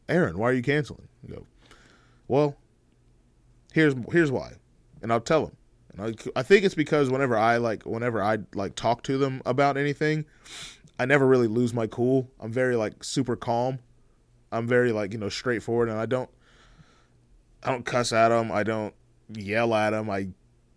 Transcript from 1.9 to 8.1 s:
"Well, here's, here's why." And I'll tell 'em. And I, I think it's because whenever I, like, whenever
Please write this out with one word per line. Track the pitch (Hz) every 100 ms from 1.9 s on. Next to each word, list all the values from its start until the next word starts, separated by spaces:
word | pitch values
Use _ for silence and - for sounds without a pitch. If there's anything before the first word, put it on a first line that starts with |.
| _ _ _ -
"Well, | 139 147 139 _ _ _ _ _ _ _ _ _ _ _
here's, | 160 156 127 107
here's | 170 156
why." | 117 62 57 _ _ _ -
And | 113
I'll | 117
tell | - 151
'em. | 98 - _ _ _
And | - 110 110 -
I, | -
I |
think | 127 196
it's | 185
because | - 147 151 135
whenever | 131 135 110
I, | 113 120
like, | 120 104
whenever | - 113 120